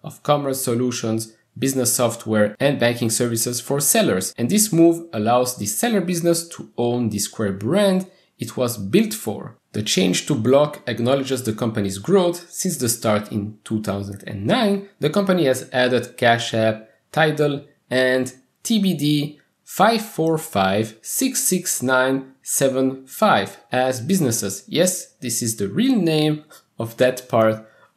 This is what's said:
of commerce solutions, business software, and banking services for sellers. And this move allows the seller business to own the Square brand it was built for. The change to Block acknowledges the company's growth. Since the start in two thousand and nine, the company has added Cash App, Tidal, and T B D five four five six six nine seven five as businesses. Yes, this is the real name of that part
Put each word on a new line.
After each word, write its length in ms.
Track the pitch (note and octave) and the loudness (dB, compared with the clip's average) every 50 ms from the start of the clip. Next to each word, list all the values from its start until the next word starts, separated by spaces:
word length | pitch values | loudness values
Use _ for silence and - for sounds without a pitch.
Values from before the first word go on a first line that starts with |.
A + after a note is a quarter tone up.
| - | -16
of 180 | D3+ - - | -16 -16 -4
commerce 380 | - - D3 C#3+ C#3 C3+ C3 C3 | 0 0 2 2 0 -2 -4 -4
solutions, 720 | - B2+ A#2+ A#2+ B2+ B2 A#2+ - - A2 A2 A2 A2 - - _ _ _ _ A#2 | -2 -2 -2 0 -2 -2 -2 -2 -2 -2 -2 -2 -4 -8 -14 _ _ _ _ -4
business 360 | B2+ C3+ C3 C3 A#2+ A2 - | -2 -2 0 0 0 0 2
software, 600 | - B2 A2+ A#2 - - A2 A2 G#2+ G#2 G#2 - - | 2 0 0 0 -4 -4 0 2 2 2 2 2 2
and 180 | C3+ C#3+ C#3 - | 2 2 2 2
banking 320 | A#2 A#2+ A#2+ A#2+ A#2+ A2 | 2 0 0 0 0 0
services 500 | A2+ - B2 A#2+ A#2 A2+ - B2 A#2+ - | 0 0 0 0 0 -2 -2 -4 -4 -6
for 200 | - - C#3 C#3+ | -4 -4 -2 0
sellers. 540 | D3 - - A3+ G3+ C3+ F#2+ F#2 F#2+ - - | 0 2 2 2 2 2 0 0 -2 -4 -4
And 140 | - A#2+ A#2+ | -4 -2 0
this 200 | G3 G#3+ G#3+ - | 2 2 2 2
move 380 | D#3+ E3 E3 E3+ E3 E3 - - | 4 6 6 6 4 2 -4 -8
allows 440 | - A2 G#2 A2+ B2 B2+ B2+ B2 - | -6 -2 0 2 2 2 2 0 -2
the 100 | - G2+ | -6 -6
seller 360 | - - - A#3 B3 A3 G3 | -6 -4 -2 -2 0 0 0
business 440 | E3+ F3+ F3 E3 E3 E3+ E3 E3 - - | 0 -2 -2 0 0 2 0 0 -2 -8
to 200 | - - - - _ | -14 -16 -18 -10 _
own 320 | - A#2+ A#2+ A#2+ B2 A#2+ G#2+ | -2 -2 0 0 0 0 -2
the 100 | G2+ G2+ | -2 -2
Square 360 | - - - - G#2+ G2 F#2+ | -4 -4 -4 -4 -2 -2 -2
brand 520 | G2 G#2+ A#2 E3+ G3+ G3+ G3 F#3 F#3 F#3 - - _ _ _ _ - | -4 -2 0 2 2 4 4 2 0 -2 -6 -12 _ _ _ _ -10
it 200 | B2 - - C3 | -10 -8 -4 -2
was 180 | B2+ A#2 A2+ | -2 -2 -2
built 380 | G#2+ G2 G2 A#2 G3+ A3+ G#2+ - | -6 -2 2 2 2 2 0 -4
for. 420 | - - A2+ G2 - - - - _ _ _ | -8 -8 -8 -8 -8 -10 -14 -16 _ _ _
The 100 | - A2+ | -6 -6
change 440 | G#2+ - - F#3 F#3+ F3+ E3+ - - | -4 0 0 2 2 2 0 0 -2
to 80 | - D3 | -2 -2
Block 480 | A#2 A2 B2 C3+ C#3+ D3 D3 - - - | 0 2 4 4 4 4 2 -2 -6 -8
acknowledges 560 | B2 A2+ A2 A#2 B2 C#3 C#3 C3 B2+ C3+ A#2+ | -6 -4 -2 0 2 2 0 0 -2 -4 -2
the 120 | A2+ A2+ G#2+ | -2 -4 -4
company's 440 | - B2+ A2+ A2 A2 G2+ G2 F#2+ G2 | -2 -4 -2 -2 -2 -2 -2 -4 -6
growth. 540 | G2+ D#3+ F#3+ G3 F3+ F3 E3+ - - - | -2 2 2 4 2 2 0 -4 -10 -12
Since 240 | - - - F#3 D#3 | -10 -6 -6 -4 -4
the 140 | - B2+ A2+ | -2 -2 -2
start 420 | - - - A2+ G#2+ G#2 G#2+ - | -2 0 0 0 0 0 -2 -4
in 240 | A#2+ G#2 G2+ G#2+ G#2+ - - | -4 -4 -4 -6 -10 -14 -8
two 180 | - A2+ G#2+ | -6 -4 -4
thousand 400 | G#2+ G#2 G2 G2+ G2 G2 G2+ G#2+ - | -2 -4 -4 -4 -6 -8 -10 -12 -12
and 200 | - A2 G2 G2+ | -12 -10 -4 -2
nine, 440 | C3+ G#3 C4 A3+ G3+ G3+ G3 G3 - _ - | 0 0 2 2 0 0 -2 -6 -10 _ -4
the 100 | C#3+ D3+ | -4 0
company 360 | - G3+ G3 G3 F#3 F3 D#3 | 0 0 0 2 2 2 2
has 220 | C3 B2+ - - - | 2 0 0 -4 -4
added 460 | - B2+ B2+ B2 B2+ A#2+ A#2 - - - | 0 0 2 2 2 0 -2 -4 -4 2
Cash 360 | A#2+ A#2 A#2 A#2 - - - | 4 4 4 2 0 -2 0
App, 360 | A2+ A2 A2 A2 - - - _ _ _ _ | 0 2 2 0 -2 -8 -20 _ _ _ _
Tidal, 560 | - D3+ D#3+ D#3 D3 C#3+ D3+ D3 C#3 C#3 - - _ _ _ - | 0 2 2 2 2 2 0 0 0 -4 -8 -14 _ _ _ -2
and 420 | B2 B2+ B2+ B2+ B2+ C3 B2+ B2+ - - _ _ _ _ | 0 2 2 4 2 2 0 -2 -8 -14 _ _ _ _
T 160 | - - A#3 G#3 | -2 0 0 2
B 160 | G3 F#3+ E3+ | 2 2 0
D 440 | C#3+ C#3+ D3+ D3+ D3 C#3+ D3+ - - _ _ _ _ | 2 0 2 2 0 -2 -4 -8 -14 _ _ _ _
five 380 | _ - - - F#3+ A3 A#3 A3 | _ -8 0 2 2 4 2 2
four 380 | A3 - - - D#3+ E3 D#3+ D#3 | -2 -6 -4 -2 0 0 0 -2
five 580 | - - - G2 F#2+ F#2+ G2 G#2+ A2 A2 - - | -4 -2 0 0 2 2 2 0 -2 -4 -8 -14
six 400 | - - - - C4+ B3+ - - | -12 -8 -4 -2 -2 -2 -2 -2
six 400 | - - F#3 F3 - - - - | -2 0 -2 -2 -2 -4 -4 -4
nine 500 | B2+ B2+ C3 B2+ B2+ C3 C3+ C3 C3+ - - _ | 0 2 2 2 2 2 0 -2 -4 -10 -18 _
seven 640 | - - - - C#3+ C3+ B2+ C3 C3+ C3 C3+ - - | -10 -6 -2 0 0 2 2 0 0 0 -2 -6 -10
five 520 | - - - A3 G3+ C#3+ G#2 F#2+ - - - - _ | -16 -2 0 2 4 4 2 0 -2 -8 -16 -10 _
as 300 | - B2+ B2+ C3 B2 A#2 | -2 0 0 0 -2 -2
businesses. 640 | A#2 D#3 G3 F#3+ D#3 A#2+ A2 - G2+ G2 - - - | -2 0 2 2 2 0 0 -2 -4 -6 -6 -10 -10
Yes, 420 | - - D3 F3+ F3+ - - - - _ _ | -4 0 2 2 2 0 -4 -8 -14 _ _
this 220 | C3 A#2+ A2+ - | -8 -6 -4 -4
is 140 | B2+ A2 A2+ | -4 -4 -4
the 120 | - G2+ F#2+ | -4 -4 -2
real 260 | G#2+ E3+ A#3+ C4+ C4 | 0 0 0 2 2
name 500 | G#3 E3+ E3 D#3 D#3 D3+ D3+ D3+ D3+ - _ - - _ _ _ - | 2 2 2 2 2 2 2 0 -2 -6 _ -20 -20 _ _ _ -10
of 180 | A2+ A2+ - | -8 -6 0
that 320 | - B2+ B2+ B2+ - - - | 2 2 2 2 -2 -4 0
part 400 | - A2+ A2 A2 A2 A2 - - _ _ _ _ _ | 2 4 4 4 2 0 -6 -16 _ _ _ _ _